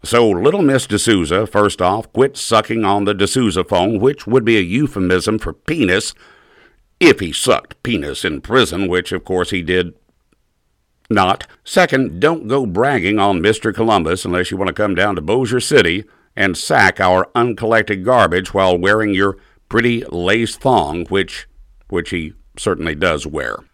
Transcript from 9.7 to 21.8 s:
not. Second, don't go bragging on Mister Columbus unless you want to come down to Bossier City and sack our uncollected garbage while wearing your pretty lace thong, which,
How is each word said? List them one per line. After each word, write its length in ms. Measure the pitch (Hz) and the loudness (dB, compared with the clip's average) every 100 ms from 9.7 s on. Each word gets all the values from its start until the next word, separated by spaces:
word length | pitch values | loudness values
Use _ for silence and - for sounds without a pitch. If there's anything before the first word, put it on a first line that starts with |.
| 90 87 - _ _ _ _ _ _ _ _ _ _ _ | -2 -2 -8 _ _ _ _ _ _ _ _ _ _ _
not. 380 | 104 92 - - _ | 0 2 0 -6 _
Second, 560 | - 190 175 131 117 82 | -2 0 2 2 -2 0
don't 280 | 143 165 107 | 0 0 -2
go 180 | 135 120 | -2 -2
bragging 540 | 90 135 131 90 107 | 0 0 0 0 2
on 220 | 101 92 | 2 2
Mister 300 | 95 110 117 | 2 0 -2
Columbus 540 | 98 113 104 80 92 92 | -2 2 2 0 -4 -2
unless 260 | 90 90 | -4 -4
you 60 | 95 | -4
want 100 | 95 | -4
to 60 | |
come 220 | - 104 87 | -2 -2 0
down 200 | 104 92 | 0 -2
to 60 | |
Bossier 400 | 78 120 120 123 | -2 -2 0 -2
City 420 | - 143 85 90 - _ _ - | 2 4 4 0 -6 _ _ -4
and 220 | 98 85 | -2 -2
sack 420 | - 135 98 - | -2 2 2 2
our 300 | 95 92 92 117 | 2 2 2 -2
uncollected 680 | 123 104 110 113 101 98 | -2 -2 0 0 0 -4
garbage 500 | 95 127 90 90 92 | 2 2 4 0 -2
while 240 | 101 95 90 | 0 2 2
wearing 360 | 92 107 107 | 2 2 0
your 240 | 95 98 95 _ _ _ | 0 0 -2 _ _ _
pretty 340 | 113 120 117 - | 0 0 -2 -4
lace 460 | 85 90 110 113 - | -4 0 0 -2 -2
thong, 500 | 139 117 73 85 85 | 0 2 0 -6 -2
which, 420 | 98 87 - - - - _ | -2 -2 -8 -18 -20 -20 _